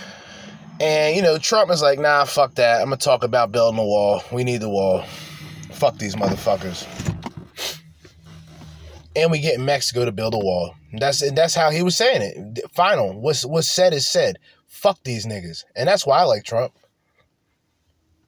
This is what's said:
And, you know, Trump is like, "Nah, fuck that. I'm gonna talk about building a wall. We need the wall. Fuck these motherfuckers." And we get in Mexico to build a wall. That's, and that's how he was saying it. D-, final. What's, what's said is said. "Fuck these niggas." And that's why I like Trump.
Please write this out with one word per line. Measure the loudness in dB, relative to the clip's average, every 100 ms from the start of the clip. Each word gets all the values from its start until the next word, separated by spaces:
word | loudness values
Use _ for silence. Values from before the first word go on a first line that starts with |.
| -18 -20 -20 -20 -20 -20 -16 -4
And, | 0 2 2 2
you |
know, | 2 2
Trump | 2 2 2
is | 2
like, | 2 4
"Nah, | 4 4 2
fuck | 2 2 4
that. | 4 4
I'm | 2
gonna | 0
talk | 2 2
about | 2 2 2
building | 2 2 2
a |
wall. | 2 2 4 2 -2
We | -4
need | -2 -2
the | -2
wall. | 0 2 0 -2 -14 -16 -18 -18 -18 -16
Fuck | -2 -2 0
these | -6 -4
motherfuckers." | -2 -2 -2 -2 -4 -12 -12 -10 -8 -8 -10 -16 -18 -10 -10 -10 -16 -20 -20 _ -20 -20 -20 -20 -20 -20 -20 -20 -8 0
And | 2
we | 2
get | 0 -2
in | 0
Mexico | -2 -2 -2 -2
to |
build | -2 -2 -2
a |
wall. | -2 -2 -4 -8 -14
That's, | -4 -2 0
and | 0 2
that's | 2 2
how | 2
he | 2
was | 0 2
saying | 2 2
it. | -2 -8 -12
D-, | -10 -6
final. | 0 2 2 0 -2
What's, | -2 -2
what's | -2 -2 0
said | 2 2 2
is | 0
said. | 0 0 -2 _ _ _
"Fuck | 0 0 0
these | -4 -6 -6
niggas." | -8 -10 -14 -14 -4
And | 0
that's | 2 4
why | 4
I |
like | 4 2
Trump. | -2 -4 -4 _ _ _ _ _ _ _ _ _ _ _ _ _ _ _